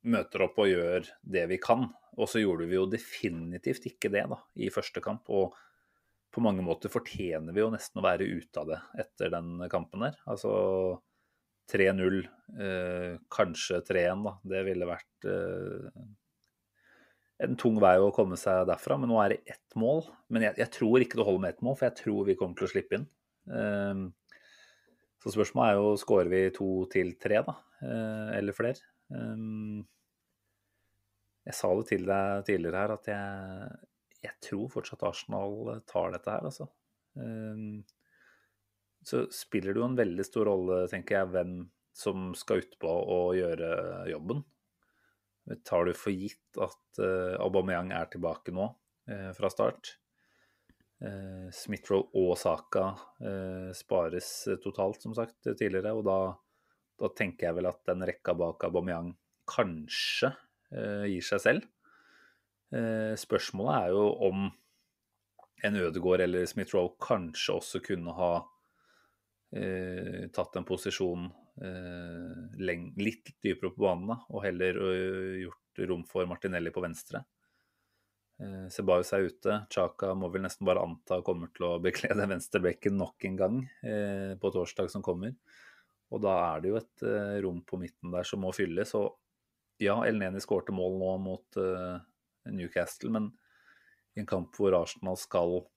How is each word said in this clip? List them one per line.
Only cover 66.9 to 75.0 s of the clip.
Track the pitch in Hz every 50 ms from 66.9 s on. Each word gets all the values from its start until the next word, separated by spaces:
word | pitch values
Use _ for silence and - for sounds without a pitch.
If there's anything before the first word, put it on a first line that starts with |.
| - _
kanskje | - - 123 101 90 82 80 - - - 98
også | 87 - - - 92
kunne | - - 101 87 85 85 82 90
ha, | 90 87 87 85 - - _ _ _ _ _ _ _ _ _ _ _ _ _ _ _ _ _ _ _ _ -
eh, | 101 101 95 92 92 92 92 90 90 95 92 95 95 95 85 -
tatt | - 90 - -
en | 92 87
posisjon, | - 92 87 - 101 - - 98 90 87 90 87 90 - - _ _ _ -
eh, | 95 95 92 92 92 90 87 87 87 87 85 85 90 90 87 87 87 - 104 101
leng-, | 95 90 85 85 85 76 71
litt | 98 101 107 107 - _ - - _
dypere | - 101 92 - - 92 -
på | - 101
banen | 95 90 87 92 104
da, | 117 120 - _
og | - 101 98
heller, | 98 90 87 92 92 90
øh, | - 98 92 92 92